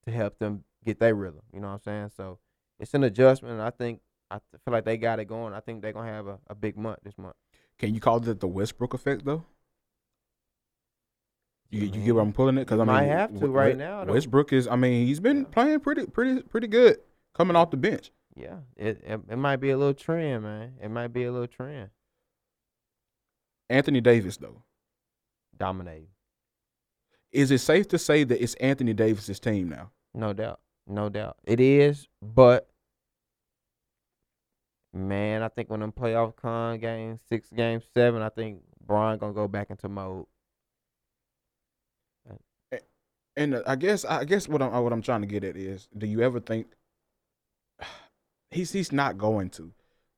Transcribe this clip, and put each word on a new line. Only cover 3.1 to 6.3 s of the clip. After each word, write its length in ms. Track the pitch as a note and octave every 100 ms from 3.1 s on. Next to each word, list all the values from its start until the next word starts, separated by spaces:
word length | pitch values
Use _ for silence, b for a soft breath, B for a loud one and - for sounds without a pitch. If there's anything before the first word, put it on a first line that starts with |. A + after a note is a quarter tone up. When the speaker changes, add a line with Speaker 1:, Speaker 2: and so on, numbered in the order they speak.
| G2+ C3 C3 A#2+
Speaker 1:
and 80 | A2+
I 80 | A2
think, 320 | - A#2+ A2+ _ _ _
I 80 | G2+
th-, 220 | - - -
feel 60 |
like 120 | A#2 A2
they 120 | A2+
got 220 | A#2 A2+
it 60 | G2+
going. 280 | A2+ A2+
I 60 | G2+
think 240 | - A2+
they're 100 | G#2
gonna 180 | G#2 A2+
have 140 | G#2+
a, 120 | G2